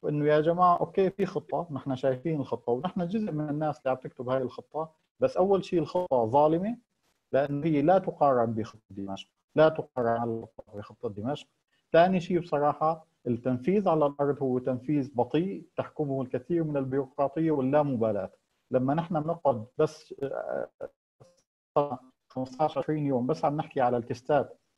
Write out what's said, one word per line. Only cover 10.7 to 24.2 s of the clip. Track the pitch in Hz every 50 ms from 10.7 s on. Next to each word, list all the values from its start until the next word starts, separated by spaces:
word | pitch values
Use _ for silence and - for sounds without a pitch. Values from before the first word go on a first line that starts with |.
| - 104
بخطة | 104 - 110 _ - 117
دمشق. | 101 101 104 120 147 147 - _ _ _ _ _ _ _ _ _
ثاني | - 160 170 185 190 180
شيء | 165 - 190 170
بصراحة | 160 - - 147 143 147 139 - 156 156 165 165 - _ _ _ _ 123
التنفيذ | 120 113 117 131 127 123 123 - 185 214 202 190
على | 165 156 151
الأرض | 143 143 - 143 143 143 -
هو | 143 135 127 123
تنفيذ | 123 131 131 123 117 - 151 147 131 117 -
بطيء | 117 123 120 - 147 175 190 196 165 - _ _
تحكمه | - - - _ - 156 143 135 135
الكثير | 131 127 - 123 123 _ 175 170 165
من | 156 147 143
البيروقراطية | 135 131 127 139 139 - _ - 143 135 - 165 160 160
واللامبالاة. | 156 143 131 131 135 151 151 143 135 117 113 110 104 101 95 95 _ _ _ _ _ _ _ _
لما | 123 127 127 131 143
نحن | 165 165 - 190 156
بنقعد | 147 156 170 170 _ 143 127 113 107 - _ -
بس، | 156 151 156 - - - - - 139
آه، | 135 - - - - 62 - - - _ _ - - _ _ _ _ _ _ - _ _ _ _ _ _ _ _ _ _ 151 147 143 143 - - - _ _ _ _
خمستاش | - 131 131 123 - - 156 151 - 139
عشرين | 131 - 156 156 147
يوم | 139 139 123 120 127
بس | 147 - -
عم | 151 143 151
نحكي | 151 - - 143
على | 127 123 123 120
التستات | 117 - 135 117